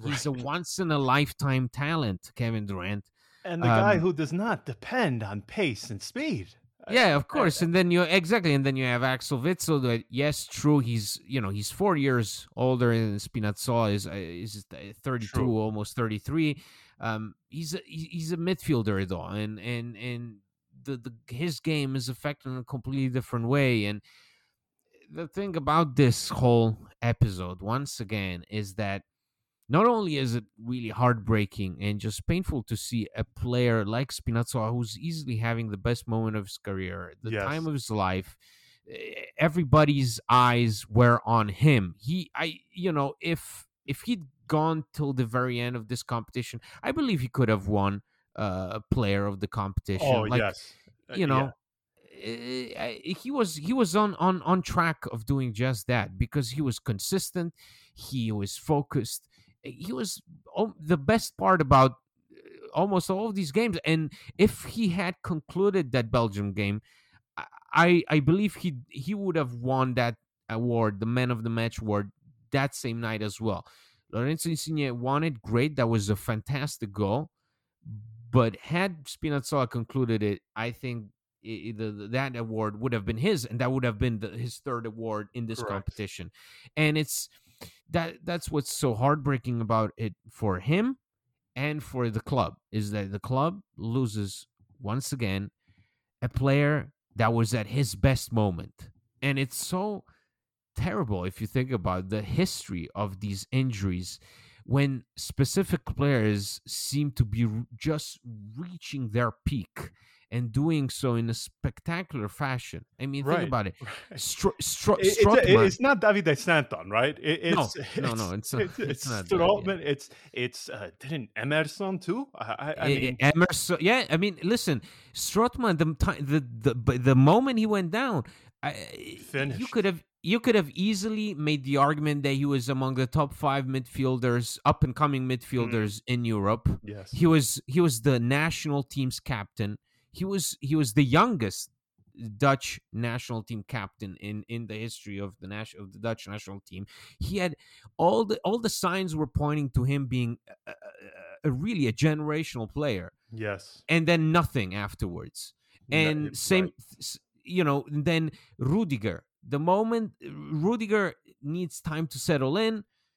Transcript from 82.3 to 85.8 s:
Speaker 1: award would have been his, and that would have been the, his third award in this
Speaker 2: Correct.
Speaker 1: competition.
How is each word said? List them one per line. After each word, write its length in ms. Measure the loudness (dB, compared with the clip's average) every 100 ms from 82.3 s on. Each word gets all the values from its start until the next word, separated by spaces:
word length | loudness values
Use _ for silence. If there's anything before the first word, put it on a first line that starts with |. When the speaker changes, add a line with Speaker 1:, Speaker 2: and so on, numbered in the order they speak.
| -6
Speaker 1:
award 460 | -6 -2 -2 -2
would 100 | -4
have 140 | -2 -2
been 120 | -2
his, 280 | 0 0 -2
and 140 | -2
that 120 | 0
would 140 | 0 0
have 120 | 0
been 220 | -2 -2
the, 100 | -6
his 280 | -8 -8 -8
third 280 | -6 -6 -6
award 440 | -8 -6 -6 -6
in 120 | -8 -6
this 140 | -6
Speaker 2:
Correct. 120 | -6
Speaker 1:
competition. 600 | -6